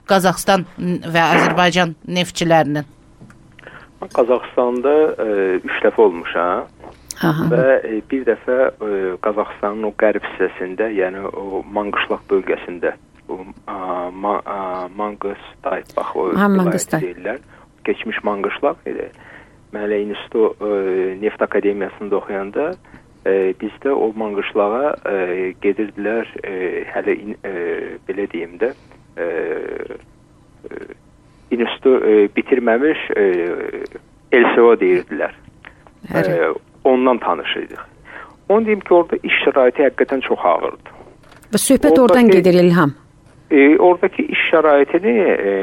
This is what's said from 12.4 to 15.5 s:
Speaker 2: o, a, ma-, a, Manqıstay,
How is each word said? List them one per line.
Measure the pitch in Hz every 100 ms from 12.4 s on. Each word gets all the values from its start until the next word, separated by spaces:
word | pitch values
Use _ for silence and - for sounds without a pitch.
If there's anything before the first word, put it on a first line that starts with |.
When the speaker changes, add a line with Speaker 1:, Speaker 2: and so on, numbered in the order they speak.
| 90 85 - 87 82 - _ _ -
Speaker 2:
o, | 92 92 - -
a, | 101 92 90 87
ma-, | 92 101 98 -
a, | - 95 92 90 98
Manqıstay, | 104 104 101 98 -